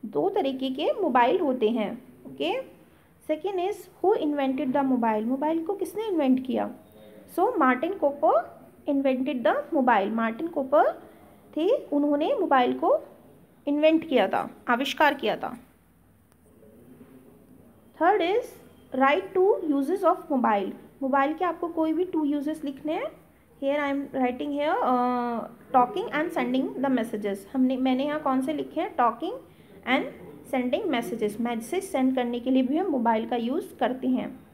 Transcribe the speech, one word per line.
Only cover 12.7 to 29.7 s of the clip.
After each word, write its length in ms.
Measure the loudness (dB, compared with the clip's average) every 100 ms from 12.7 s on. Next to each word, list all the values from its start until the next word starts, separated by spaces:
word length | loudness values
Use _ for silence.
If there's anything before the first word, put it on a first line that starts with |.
को 260 | 2 2 2 0 -20 -20 -20 -20 _ -4
इन्वेंट 420 | 2 4 4 2
किया 180 | 0 2
था, 220 | 0 -4 -10 -2
आविष्कार 460 | 0 0 2 2
किया 220 | 2 -4 -4
था। 220 | -6 -10 -18 _ _ _ _ _ _ _ _ -20 -20 -20 -20 -20 -20 -20 -20 -20 -20 -20 -20 -20 -20 0
Third 200 | 2 4
is 240 | 2 0 -2 -14 -20 -20 -10 2
write 380 | 4 2 0 2
two 400 | 4 2 0 0
uses 260 | 0 2
of 140 | 2 2 0
mobile। 400 | 0 2 2 -2 -8 -16 -8
मोबाइल 320 | 0 2 2
के 120 | 0 -2
आपको 220 | -2 -6
कोई 260 | -2 0
भी 120 | 0 -2
टू 200 | 0 0
यूजेस 380 | -2 -2 -6
लिखने 300 | -6 -8 -6
हैं। 260 | -4 -6 -10 -20 _ _ _
Here 160 | -2 0
I 140 | 0
am 80 | -2 -4 0
writing 340 | 0 0 -4
here, 260 | -2 0 0
uh, 640 | 2 2 2 0 -2 -4 -8 -14 0 2
talking 380 | 2 0 -4 -2
and 220 | -2 -2
sending 460 | 0 0 -2 -2
the 160 | 0 0
messages। 380 | 0 -4 -4 -6 -6
हमने, 240 | 0 2 2
मैंने 280 | 0 0 0
यहाँ 140 | -2
कौन 220 | 0 0
से 120 | 0
लिखे 280 | -4 -4 -4
हैं? 140 | -6 2
Talking 360 | 0 2 -6 -8 -14 -20 -20